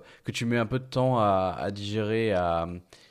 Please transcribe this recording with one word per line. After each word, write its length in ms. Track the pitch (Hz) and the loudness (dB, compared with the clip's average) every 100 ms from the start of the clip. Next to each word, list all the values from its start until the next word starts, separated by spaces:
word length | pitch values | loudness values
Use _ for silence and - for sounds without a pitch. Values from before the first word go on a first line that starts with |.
| - - | -6 -14
que 80 | - | -10
tu 120 | 113 117 | -4 0
mets 120 | 120 | 0
un 80 | 113 | 0
peu 120 | 127 | -4
de 60 | |
temps 340 | 131 127 127 123 | -4 0 2 4
à, 360 | 107 95 92 82 | 4 4 2 -2
à 120 | 80 | -4
digérer, 640 | 101 101 107 107 113 113 | -4 -4 -2 0 0 2
à, 360 | 92 87 82 82 87 - - - | 2 2 0 -2 -6 -14 -20 -20